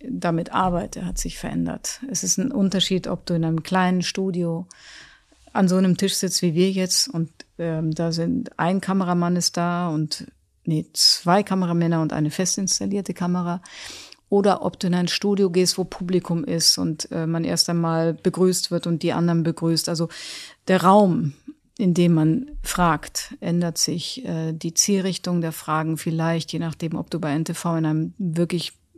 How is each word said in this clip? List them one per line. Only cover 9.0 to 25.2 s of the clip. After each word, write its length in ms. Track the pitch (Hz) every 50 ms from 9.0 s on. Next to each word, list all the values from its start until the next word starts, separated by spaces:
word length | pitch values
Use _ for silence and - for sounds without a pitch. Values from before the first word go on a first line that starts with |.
| 185 175 180 175 175 175 180
ist 220 | 175 170 - -
da 320 | 175 175 175 175 175 180 165
und, 400 | 151 156 156 151 - - - - - _ _ _ _ _ _
nee, 220 | 165 156 156 - -
zwei 500 | - - - - - - - 175 180 208
Kameramänner 580 | 202 - 190 185 180 175 170 170 170 170 170 160
und 120 | 160 151
eine 180 | - 156 151 151
fest 280 | - - 185 - - 202
installierte 540 | 190 180 - - 196 196 196 202 190 -
Kamera. 480 | 175 - 180 175 180 180 175 175 175 180 - - - - - - - - - - - - _ _
Oder 360 | 202 202 196 202 185 - -
ob 160 | 180 - -
du 80 | - 175
in 60 | 175
ein 120 | 180 175
Studio 440 | 175 - - - 202 202 196 196 180
gehst, 280 | 170 185 180 175 - 190
wo 60 | 180
Publikum 580 | - - - 180 175 185 175 180 - 170 170
ist 360 | - - 170 165 160 - - 180
und, 300 | 180 165 156 - - -
äh, 160 | 165 165 160 160
man 160 | 165 165 165
erst 260 | - - 165 - -
einmal 420 | 170 170 170 165 165 165 165 165
begrüßt 600 | 156 156 - 185 - 170 185 185 180 - - -
wird 160 | 175 165 - 175
und 160 | 165 151 175
die 80 | 165
anderen 320 | - 165 170 175 170 165 160
begrüßt. 440 | 165 160 - 170 165 165 160 - 165
Also 200 | 170 156 170 160 - - - - - - - - - _ _
der 160 | - 190 185
Raum, 520 | 165 185 196 214 208 180 160 165 160 139 - _ _ - - _ _ _ _ -
in 160 | 202 180 165
dem 200 | 180 175 170 165
man 360 | 156 156 160 160 - 262 294 - - -
fragt, 720 | - - 185 180 165 151 151 - - - - - - - -
ändert 400 | - 175 170 175 175 170 160 -
sich. 460 | - - 160 170 - - - 262 254
Äh, 280 | 185 170 160 160 160
die 220 | 160 156 - 170 165
Zielrichtung 680 | - - 208 202 190 185 190 170 -